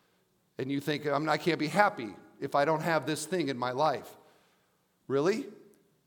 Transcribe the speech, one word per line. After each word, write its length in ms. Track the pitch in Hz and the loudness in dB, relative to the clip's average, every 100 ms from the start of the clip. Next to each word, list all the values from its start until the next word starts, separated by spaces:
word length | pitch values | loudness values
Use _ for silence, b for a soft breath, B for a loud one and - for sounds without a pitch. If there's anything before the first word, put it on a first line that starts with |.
| b b b _ _ - | b b b _ _ -8
And 140 | 131 | -4
you 80 | 139 | -2
think, 260 | 139 147 147 | -2 -2 0
"I'm, 240 | 143 156 | 0 2
I 80 | 151 | 0
can't 220 | 175 151 | 2 0
be 80 | 147 | 2
happy 480 | 160 202 190 113 90 - - | 4 4 2 -8 -10 -18 -10
if 160 | 135 143 | -2 2
I 100 | 143 | 4
don't 160 | 156 | 2
have 240 | 170 160 135 | 2 0 0
this 200 | 151 - | -4 -2
thing 240 | 185 143 | -2 -2
in 80 | 123 | -2
my 140 | 123 | -2
life." 380 | 127 156 120 - - b b b b b b b b - | 0 0 0 -6 -20 b b b b b b b b -2
Really? 380 | 139 160 220 - - - _ _ _ | 0 2 0 -4 -14 -20 _ _ _